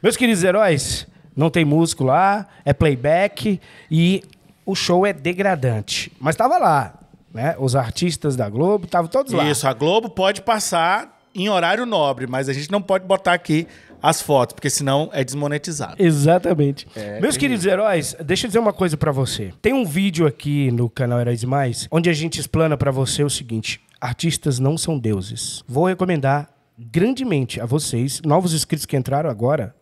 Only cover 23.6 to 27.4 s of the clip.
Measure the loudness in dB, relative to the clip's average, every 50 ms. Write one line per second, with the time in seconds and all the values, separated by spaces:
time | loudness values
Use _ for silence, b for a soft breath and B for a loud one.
23.6 | -6 -6 -10 -10 _ _ _ _ -8 -8 -6 -2 -2 -2 -2 -2 -2 -2 -2 0
24.6 | 0 0 0 0 -2 -2 -4 -2 -2 -2 -2 -2 -4 -8 -10 -10 -10 -12 -12 -14
25.6 | -14 -6 -2 0 0 0 0 0 0 0 0 0 2 0 0 0 -2 _ _ _
26.6 | _ _ _ -20 -20 -4 0 0 2 2 0 -2 -2 0 0 0